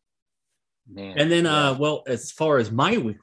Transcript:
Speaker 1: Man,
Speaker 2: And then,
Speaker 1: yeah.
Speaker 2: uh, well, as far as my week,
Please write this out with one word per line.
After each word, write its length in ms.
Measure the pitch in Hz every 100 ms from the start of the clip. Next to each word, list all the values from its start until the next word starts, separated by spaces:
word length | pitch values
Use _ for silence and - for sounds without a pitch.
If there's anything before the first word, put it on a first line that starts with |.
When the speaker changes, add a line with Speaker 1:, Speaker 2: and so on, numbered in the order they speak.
| _ _ _ _ _ _ _ _ _
Speaker 1:
Man, 300 | 101 98 143
Speaker 2:
And 100 | 156
then, 140 | 170
Speaker 1:
yeah. 280 | 170 151 143
Speaker 2:
uh, 60 | 131
well, 260 | 151 147 -
as 240 | 120 -
far 260 | - 160 139
as 140 | 104
my 260 | 113 160 226
week, 200 | 117 101